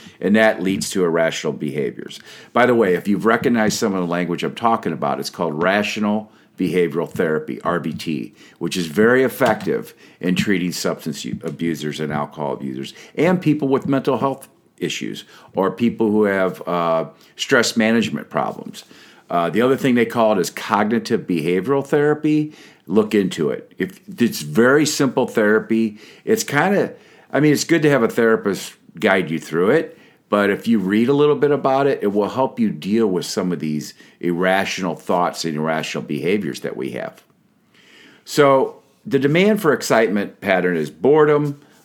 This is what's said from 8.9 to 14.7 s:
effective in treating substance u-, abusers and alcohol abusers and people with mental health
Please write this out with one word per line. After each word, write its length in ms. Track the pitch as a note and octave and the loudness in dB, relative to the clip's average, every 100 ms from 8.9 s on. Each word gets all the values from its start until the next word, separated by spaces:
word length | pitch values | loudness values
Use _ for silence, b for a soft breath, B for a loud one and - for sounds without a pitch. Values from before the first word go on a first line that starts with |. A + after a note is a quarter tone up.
| D2+ A2+ B2+ | 2 4 4
effective 720 | B2+ - E3 G#3+ - A#1 - - B B | 2 2 0 0 -2 -4 -6 -18 B B
in 140 | F2+ | -2
treating 380 | F#2 G#2+ F#2+ F2 | 0 0 0 -2
substance 520 | D#2 F#2 D#2+ D#2+ C#2+ | -4 -4 -4 -6 -8
u-, 140 | - - | -8 -8
abusers 560 | D#2+ D2 E2 D2+ D2+ C#2+ | -8 -6 -4 -4 -6 -6
and 120 | D#2 | -6
alcohol 420 | D2 D2 - D2 | -6 -6 -6 -6
abusers 380 | B1+ C2+ B1+ C#2 - B | -6 -8 -10 -12 -16 B
and 260 | B D#3+ F3+ | B 0 2
people 280 | D#3 D3+ C#3 | 2 0 0
with 180 | C3 - | 0 0
mental 320 | C3+ C#3+ B2 | -2 0 0
health 300 | C3+ C3+ - _ _ | -2 -4 -12 _ _